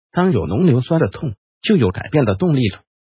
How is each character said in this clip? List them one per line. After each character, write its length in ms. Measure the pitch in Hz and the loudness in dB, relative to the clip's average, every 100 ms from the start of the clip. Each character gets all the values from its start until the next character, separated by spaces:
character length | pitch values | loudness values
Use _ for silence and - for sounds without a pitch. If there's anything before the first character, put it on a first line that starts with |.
| _ | _
当 220 | - 185 | -2 0
有 140 | 127 76 | 0 -2
浓 200 | 104 180 | 0 2
硫 140 | 123 | 2
酸 200 | 127 165 | 0 0
的 80 | 143 | 0
痛， 280 | - 160 98 _ _ | -4 -10 -10 _ _
就 140 | - 202 | 0 2
有 140 | 104 | 2
改 180 | - - | -2 -2
变 160 | 156 | 0
的 100 | 123 | 0
动 220 | 98 180 139 | 0 0 0
力 120 | 113 | 0
了。 140 | - _ _ | -4 _ _